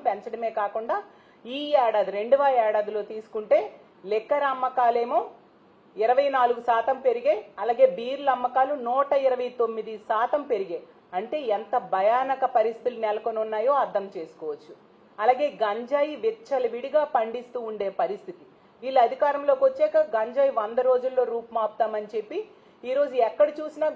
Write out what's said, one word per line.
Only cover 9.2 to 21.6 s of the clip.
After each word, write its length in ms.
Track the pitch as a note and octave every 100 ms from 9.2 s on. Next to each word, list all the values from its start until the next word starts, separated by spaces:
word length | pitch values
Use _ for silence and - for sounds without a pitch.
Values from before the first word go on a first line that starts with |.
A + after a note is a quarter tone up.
| C4+
ఇరవై 220 | B3 B3 B3
తొమ్మిది 340 | A#3 A3 G#3 G#3+ -
శాతం 340 | A3 A#3+ D4 C#4+
పెరిగాయి. 340 | G#3+ F#3+ E3+ - - - F3+
అంటే 200 | A3 D4+ B3+ G3+
ఎంత 180 | A3 B3+ F3
భయానక 500 | F#3+ G3 B3 C4 C4 B3+ A#3
పరిస్థితులు 420 | A3 A3+ B3+ A3+
నెలకొని 360 | A3 G#3+ A3 A3
ఉన్నాయో 300 | A3 G#3+ A#3 C#4
అర్థం 240 | A3 - G3 G3
చేసుకోవచ్చు. 560 | D#3+ - D#3 D3 - - _ _ _ -
అలాగే 280 | A3 B3+ D4 F#3
గంజాయి 540 | G#3+ G#3 A#3+ C#4+ D4 C#4+
విచ్చలవిడిగా 800 | A3 A3 - C4 A#3+ A#3+ C4+ D4 D4 C4+
పండిస్తూ 440 | A3+ A#3+ A#3+ B3 A3+
ఉండే 180 | G#3+ G3 F#3+
పరిస్థితి. 440 | E3+ G3+ - - - _ _ _
వీళ్ళు 180 | B3 C4 A#3
అధికారంలోకి 580 | B3+ D4 C#4+ C#4+ C4 C4+
వచ్చాక 280 | C4 D4+ D#4 D#4 A3
గంజాయి 360 | A3+ B3 C#4 A3+
వంద 200 | G#3+ A#3+ B3+
రోజుల్లో 360 | B3 B3+ B3+ A#3
రూపుమాపుతామని 760 | A#3 A3+ A#3